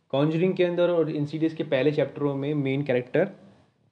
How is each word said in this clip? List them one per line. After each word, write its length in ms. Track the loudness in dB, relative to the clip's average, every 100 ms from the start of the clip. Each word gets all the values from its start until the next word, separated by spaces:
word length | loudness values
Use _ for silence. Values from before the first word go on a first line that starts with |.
| _
कॉन्जरिंग 440 | 0 0 2 2
के 100 | 2
अंदर 260 | 0 2 2
और 220 | 2 0
Insidious 420 | -2 -4 -2 -2
के 100 | -2
पहले 280 | -2 2 2
चैप्टरों 440 | 2 -2 -2 -4 -2
में 180 | -2
मेन 300 | -2 -2 -2
कैरेक्टर 460 | 0 -2 0 0 -2 -4 -20 -20 _ _ _